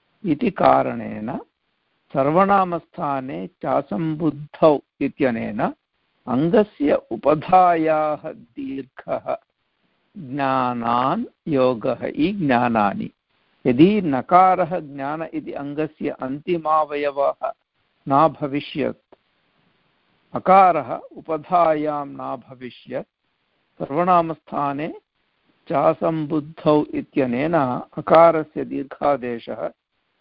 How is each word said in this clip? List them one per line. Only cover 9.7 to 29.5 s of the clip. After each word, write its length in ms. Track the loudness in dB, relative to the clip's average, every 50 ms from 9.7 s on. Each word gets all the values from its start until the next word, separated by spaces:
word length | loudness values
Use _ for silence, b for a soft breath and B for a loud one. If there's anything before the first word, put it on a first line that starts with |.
| _ _ _ _ _ _ _ _ -18
ज्ञानान् 1080 | -16 -12 -10 -6 -4 -2 0 0 0 0 -2 -2 -4 -2 0 0 0 0 0 -2 -2 -6 -8 _ _ -6
योगः 580 | -2 0 2 2 2 2 0 -2 -4 -4 -4 -6
इ 280 | -6 -2 -2 -2 -2 -2
ज्ञानानि। 760 | -2 0 2 2 2 2 2 2 2 0 0 0 -4 -8 -10 _ _ _ _ _ _ _ _ _ _ -2
यदि 340 | 2 4 6 6 6 6 2
नकारः 800 | 0 0 -2 -2 0 4 6 6 6 6 4 2 0 -2 -4 -8
ज्ञान 500 | -8 -10 -12 -10 -8 -8 -6 -8 -8 -10 -10
इति 180 | -10 -10 -10
अङ्गस्य 580 | -12 -10 -10 -8 -6 -6 -6 -6 _ -8 -8 -8
अन्तिमावयवः 1400 | -6 -6 -8 -8 -8 -8 -4 -4 -4 -2 0 0 2 2 0 0 -4 -4 -4 -4 -2 0 -2 -2 -2 -4 -6 -8 -8 _ _ _ _ _ _ _ _ _ -4 2
न 260 | 4 4 4 4 2 -2
भविष्यत्, 760 | -8 -6 -6 -6 -8 -6 -6 -4 -4 -4 -4 _ _ _ -20 _ _ _ _ _ _ _ _ _ _ _ _ _ _ _ _ _ _ _ _ _ _ _ -10
अकारः 600 | -4 2 6 6 8 8 6 4 2 -2 -6 -8
उपधायां 1120 | -10 -10 -14 -20 -14 -8 -6 -6 -6 -4 0 2 4 4 4 2 0 -2 -4 -4 -6 -8
न 100 | -10 -12
भविष्यत्, 880 | -12 -10 -10 -10 -10 -12 -16 -18 -16 -16 -16 -16 -18 -16 -12 -10 -10 -10 _ _ _ _ _ _ _ _ _ _ _ _ _ _ -12
सर्वनामस्थाने 1120 | -8 -4 -2 0 2 4 4 2 2 0 -4 -10 _ -10 -6 -4 -4 -4 -4 -4 -6 -8 -10 -12 _ _ _ _ _ _ _ _ _ _ _ _ _ -4
चासम्बुद्धौ 1120 | -2 2 2 2 2 0 -2 -2 -2 -2 -4 -2 -2 -4 -4 -6 -10 -2 2 4 4 4 2 0 -4
इत्यनेन 600 | -8 -8 -4 -2 -2 0 0 0 -2 -2 0 0 0 0 0 -2 -6 -8 -10 -12
अकारस्य 680 | -8 0 4 6 8 8 8 6 2 -4 -6 -8 -8 -8
दीर्घादेशः 1040 | -6 -6 -8 -8 -10 -8 -4 0 0 0 0 -2 -6 -8 -8 -10 -12